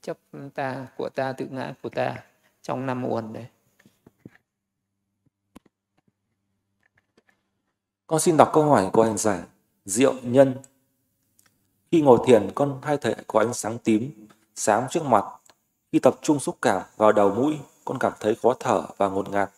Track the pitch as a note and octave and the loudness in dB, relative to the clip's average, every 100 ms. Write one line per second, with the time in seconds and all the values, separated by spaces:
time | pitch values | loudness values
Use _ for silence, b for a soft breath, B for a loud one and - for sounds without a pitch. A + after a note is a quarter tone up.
0 | - E3 _ D3+ C#3 - C3+ C3 B2+ _ | -12 -14 _ -20 -16 -8 -8 -8 -12 _
1 | - - C3+ C3 C3+ C3 C3+ C#3+ - C3 | -10 -6 -8 -6 -10 -10 -12 -12 -12 -6
2 | B2+ B2 - _ _ _ - B2+ C3+ B2 | -6 -8 -16 _ _ _ -10 -8 -6 -6
3 | B2+ A#2 A2 A2+ A#2 _ _ _ _ _ | -4 -6 -8 -14 -16 _ _ _ _ _
4 | _ _ - _ _ _ _ _ _ _ | _ _ -20 _ _ _ _ _ _ _
5 | _ _ _ _ _ - _ _ _ _ | _ _ _ _ _ -20 _ _ _ _
6 | _ _ _ _ _ _ _ _ _ _ | _ _ _ _ _ _ _ _ _ _
7 | _ _ _ _ _ _ _ _ _ _ | _ _ _ _ _ _ _ _ _ _
8 | _ D#3+ F#3 D#3 B2 D#3 D3+ C3+ F#2+ A2+ | _ 0 2 4 4 4 4 4 4 2
9 | A2+ G#2 A2 F#2 E2+ _ _ _ - G2 | 2 2 -2 -4 -8 _ _ _ -10 0
10 | C3+ - A#2+ B2 C3+ B2 - _ _ _ | 0 0 0 4 4 2 -14 _ _ _
11 | _ _ _ _ _ _ _ _ _ E3+ | _ _ _ _ _ _ _ _ _ 2
12 | C#3+ A#2 - A#2 G2 - C#3+ C3+ C#3+ C#3+ | 6 6 8 4 4 -4 -4 -4 -6 -4
13 | A#2 - - A2 A2 A#2+ G#2+ A#2 - G#2+ | -4 -6 -2 0 0 -4 -8 -6 0 0
14 | B2+ - - _ _ - - G#2+ C3 E3+ | -2 -12 -20 _ _ -8 -2 0 0 -6
15 | D3+ A2+ - - _ _ _ _ _ D#3 | 0 0 0 -14 _ _ _ _ _ 2
16 | C3 B2 - D3 - - B2+ F#2+ - _ | 2 0 -2 -2 -2 -4 -2 -2 -4 _
17 | G#2+ G#2+ G2+ G2+ C#3 D3+ - _ - C3 | 4 4 2 2 -2 -4 -10 _ -10 -4
18 | A2 - G#2+ A2 A2+ B2+ C3 G2+ D2+ - | -4 -4 -4 0 0 0 -2 -2 -2 -4
19 | G2 F#2+ G2 G2+ G2 | -4 -2 -4 -4 -4